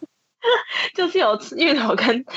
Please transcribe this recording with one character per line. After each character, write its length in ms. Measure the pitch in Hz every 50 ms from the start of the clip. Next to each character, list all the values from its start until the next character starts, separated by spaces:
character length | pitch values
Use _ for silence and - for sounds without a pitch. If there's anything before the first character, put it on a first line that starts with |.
| - - _ _ _ _ _ _ -
<laughs> 480 | 466 494 - - - - - - - -
就 140 | - 359
是 100 | 339 -
有 220 | 370 294 214 214 214 - - -
芋 180 | - 330 320 285
头 220 | 277 226 220 196
跟 300 | - 220 240 226 247 269 - -